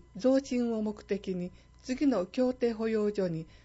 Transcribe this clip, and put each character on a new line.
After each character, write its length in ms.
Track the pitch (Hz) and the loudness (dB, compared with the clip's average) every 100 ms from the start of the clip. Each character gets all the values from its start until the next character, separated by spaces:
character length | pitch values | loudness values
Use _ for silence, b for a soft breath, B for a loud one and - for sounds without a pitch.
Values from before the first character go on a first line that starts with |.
| - 190 | -8 0
増 240 | 254 269 | 4 4
進 340 | 269 247 233 220 | 2 -2 0 -2
を 60 | |
目 220 | 214 208 | -4 -6
的 320 | - 196 - 185 | -6 -4 -4 -4
に、 160 | 180 b b b | -6 b b b
次 240 | - 254 294 | -8 0 2
の 180 | 214 185 | 2 0
協 280 | - 254 | 0 0
定 180 | 254 233 | 2 -2
保 160 | 220 226 | 0 0
養 260 | 220 208 | 0 0
所 140 | 208 185 | 0 -2
に 180 | 160 160 b | -2 -8 b